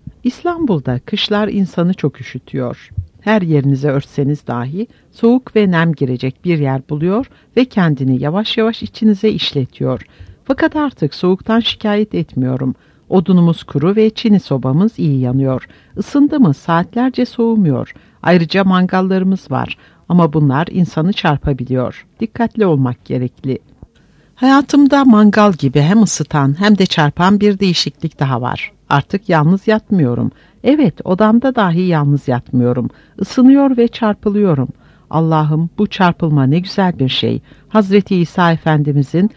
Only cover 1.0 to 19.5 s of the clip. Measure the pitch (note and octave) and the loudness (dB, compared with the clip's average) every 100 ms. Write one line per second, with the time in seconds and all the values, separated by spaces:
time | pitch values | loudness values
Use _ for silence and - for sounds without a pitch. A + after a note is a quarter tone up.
1 | - G#3 - G#3 G#3 G3+ F#3 - F3 F#3 | -6 -8 -4 -2 -2 -2 -4 -2 -2 -2
2 | D3 - A#2+ B2+ - C#3 B2 C3 - - | -4 -6 -14 -14 -10 -8 -8 -10 -12 -12
3 | - _ G3+ A3 E3+ D3+ C#3 C3+ C#3+ C#3 | -12 _ -2 0 2 0 2 0 0 -4
4 | - - C#3 D3 - A#2+ B2+ F3 A#3 _ | -4 -4 -4 -4 -6 -8 -8 -8 -10 _
5 | _ - A#3 B3+ - A3 G3+ E3+ E3+ D3+ | _ -2 2 2 0 0 2 2 0 0
6 | C3 B2+ C3 - F3+ E3 C#3 C3+ - D3+ | -2 -2 -6 -6 -4 -2 -2 -4 -6 -6
7 | F3 G#3 C4+ _ _ A3+ B3+ G#3+ E3+ C#3 | -2 -4 -6 _ _ -2 0 0 0 0
8 | C3 B2+ D3 F#3 A3 - A3+ A3+ G#3+ - | 0 -2 -2 -4 -4 -2 -2 -4 -12 -2
9 | A3 G3 G#3+ G3+ - C#3+ B2+ - C3+ B2 | 0 2 0 -2 -4 -4 -6 -4 -4 -4
10 | - _ - - - C4+ D#4+ D4+ D4 - | -8 _ -20 -20 -6 -2 -2 -2 -6 -4
11 | D3+ - F3+ F#3+ - A3+ G#3 - G#3 G#3 | -6 -2 -2 -2 0 -2 -2 -4 -2 -2
12 | G#3+ F3 D#3 C3+ B2+ C3 C3 - _ _ | -2 -4 -6 -4 -4 -2 -4 -6 _ _
13 | - F#3+ F3 F#3 E3+ D#3+ - C#3 E3 G#3 | -2 0 2 4 4 0 -4 -2 0 2
14 | A3 - A3+ G3+ - C3+ C3 D3 A3 - | 0 0 0 0 0 -4 0 0 0 0
15 | E3 C3+ B2 C3 C3+ C3 - - _ - | -2 0 0 0 0 -4 -8 -20 _ -12
16 | - C#4+ C#4+ D4+ G3 C3+ - E3+ - A#3+ | -4 2 2 4 2 2 0 -2 0 -2
17 | B3+ B3+ B3 - A3+ A3 E3+ B2 G#2+ - | -2 -2 -4 -2 0 2 2 0 -6 -14
18 | _ _ D#3 F3+ E3 F#3+ F#3+ F#3 F3+ F#3 | _ _ 2 2 2 0 0 2 0 0
19 | F#3+ F#3+ F#3+ F#3+ - | -2 -2 -2 -4 -4